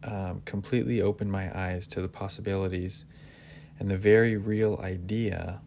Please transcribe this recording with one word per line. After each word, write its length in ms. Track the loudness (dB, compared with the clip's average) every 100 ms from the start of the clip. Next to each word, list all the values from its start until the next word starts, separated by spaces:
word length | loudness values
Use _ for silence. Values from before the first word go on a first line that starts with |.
um, 380 | -6 -6 -6 -6
completely 580 | -6 -8 0 0 2 2
opened 300 | 2 0 -2
my 240 | -2 -4 -4
eyes 300 | -4 -4 -6
to 120 | -6
the 80 | -6
possibilities 960 | -4 -8 -6 -2 0 0 -2 -4 -8 -14 -20 -20 -20 -20 -20 -20 -6
and 100 | -2
the 60 | 4
very 400 | 8 8 8 2
real 420 | 0 2 2 2
idea 800 | -4 -6 -2 -2 0 -2 -6 -8